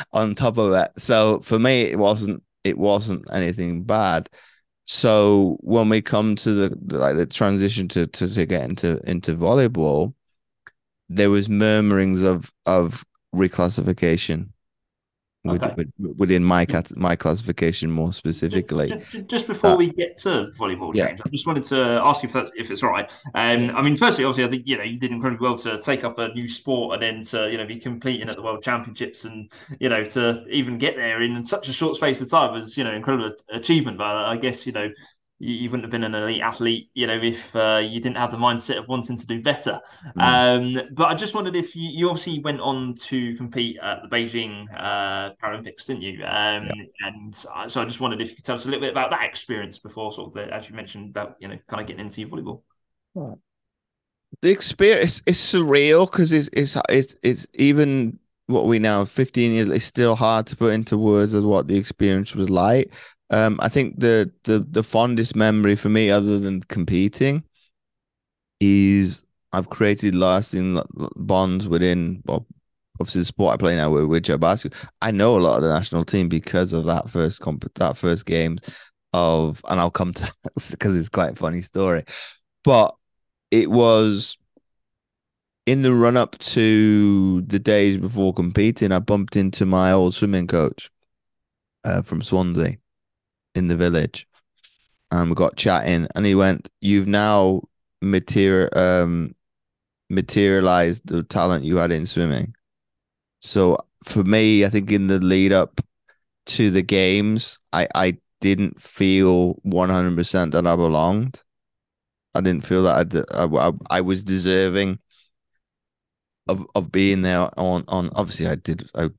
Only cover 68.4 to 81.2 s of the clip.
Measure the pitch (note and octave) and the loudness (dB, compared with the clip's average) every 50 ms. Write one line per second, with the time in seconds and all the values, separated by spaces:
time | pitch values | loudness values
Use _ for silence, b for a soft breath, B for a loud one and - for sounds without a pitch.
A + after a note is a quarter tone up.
68.4 | _ _ _ _ G#2 G2 G2 G2+ G2 G2 G2+ G2+ G2 F2+ D2+ - _ _ _ _ | _ _ _ _ 2 4 6 6 6 6 6 4 2 2 -2 -8 _ _ _ _
69.4 | _ _ - F#2+ F#2 - - - A2 G#2 G2+ G2+ - G#2 F#2 F2+ F#2 F#2 F#2 F#2+ | _ _ -4 -4 -4 -4 -2 0 2 2 2 2 0 0 2 2 2 4 2 2
70.4 | G#2 - - F#2+ F#2 F#2 F2+ E2+ - - - - - - - - F2+ G2+ G2 F#2 | 0 -2 -4 -4 -2 -2 -2 -2 -4 -6 -8 -10 -10 -10 -8 -10 -4 0 2 2
71.4 | F#2+ F#2 F2+ F#2+ G2+ G2 E2 E2+ F2 F2+ F2 F2+ E2+ E2+ F#2 - - - - - | 2 2 0 -2 -2 0 0 2 2 2 2 0 -2 -4 -6 -8 -6 -6 -6 -6
72.4 | - - - _ _ _ _ _ _ _ _ - - - - F#2 F2 - - - | -6 -10 -20 _ _ _ _ _ _ _ _ -8 -8 -4 -2 -4 -4 -4 -2 0
73.4 | G2+ E2+ A1+ - G2 E2+ F2 E2+ D2+ D#2 D#2 D2 D#2 D2+ D#2+ E2 E2+ - D#2 D2 | 0 2 2 2 0 0 0 2 0 2 2 2 2 2 0 0 0 0 0 2
74.4 | D#2+ E2 G2 A2 - - B B B B B _ - A2+ G#2+ G2 G2+ A#2 A#2+ G2 | 2 2 0 0 -4 -10 B B B B B _ -4 -4 0 2 2 4 4 4
75.4 | F2 D#2+ A#1 A#1 D2+ D#2+ D#2 D#2 G2 - - E2 E2 - - G2 F2+ E2+ E2+ D#2+ | 4 4 2 2 2 2 0 0 -2 -2 -2 -2 -2 0 0 0 0 0 0 -2
76.4 | - - - F#2 F#2 - E2 D#2+ D#2+ E2+ E2 E2 - - - E2+ E2 E2+ G#2 - | -4 -2 0 0 0 0 -2 -2 0 0 -2 -2 -2 -4 -2 -2 -2 0 -2 -4
77.4 | - - D2+ C#2+ - - - - F#2 D#2 C2 - - F2 E2+ D#2+ - - E2+ E2 | -6 -8 -8 -6 -8 -12 -4 -2 -2 -2 -2 -2 -2 -2 -2 -2 -2 -4 -2 -2
78.4 | E2 E2+ E2 - B B B B B B B _ _ _ - F2+ F2 E2 E2 D#2+ | 0 -2 -4 -6 B B B B B B B _ _ _ -2 0 2 2 2 2
79.4 | D#2+ D#2 D2+ - - - - F#2 E2+ F2 - - F#2 F2+ E2+ - E2+ - - _ | 0 0 -4 -6 -6 -4 0 0 0 0 0 -2 -4 -4 -4 -6 -8 -10 -10 _
80.4 | _ - - - - - - - - G#2 F#2+ F2 E2 - - - | _ -12 -10 -10 -10 -10 -10 -4 -2 0 0 0 -2 -2 -2 -2